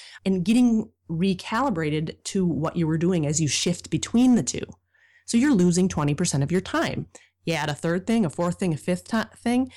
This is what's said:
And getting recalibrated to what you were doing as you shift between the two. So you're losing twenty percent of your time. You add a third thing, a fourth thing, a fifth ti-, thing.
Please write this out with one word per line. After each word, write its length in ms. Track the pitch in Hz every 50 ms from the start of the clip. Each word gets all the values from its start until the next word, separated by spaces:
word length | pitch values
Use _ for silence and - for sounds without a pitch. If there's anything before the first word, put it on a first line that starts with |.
| - - - - -
And 200 | 185 190 185 170
getting 460 | 202 226 254 247 240 226 220 - - _ _ _ -
recalibrated 1120 | 170 160 185 196 185 185 - - 220 226 269 285 214 165 160 151 151 156 156 156 - - -
to 220 | - - 196 185
what 300 | 175 151 139 156 156 -
you 100 | 175 165
were 120 | 156 160 160
doing 280 | 165 180 190 165 147
as 160 | 143 151 156 160
you 60 | 139
shift 420 | - - - 190 175 - - -
between 460 | - 151 - - - 233 254 254 240
the 60 | 208 127
two. 220 | - - - - - - - _ _ _ _ _ _ _ _ _
So 100 | - -
you're 160 | 233 254 302 269
losing 340 | 180 180 180 170 180 185
twenty 280 | 180 - 170 147 143 147
percent 280 | - 180 170 - 135 143
of 80 | 139
your 120 | 165 190 185
time. 460 | - - 302 320 - - - 151 - - - _ _ _ _ _
You 80 | 170 165
add 160 | 151 143 147
a 60 | 143
third 320 | - - 165 170 185 180
thing, 180 | - 226 233 208
a 60 | 151
fourth 280 | - - 175 180 175 -
thing, 140 | 202 180 156
a 60 | 135
fifth 260 | - - 180 180 - -
ti-, 280 | - 220 196 - -
thing. 340 | - - 240 240 254 262 254 -